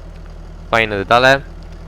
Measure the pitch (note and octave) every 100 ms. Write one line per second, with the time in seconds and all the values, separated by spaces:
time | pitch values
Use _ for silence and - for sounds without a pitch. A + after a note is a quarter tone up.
0 | - - - - - - - A2+ A2 G2+
1 | F#2 A#2+ C3 C3+ - - - -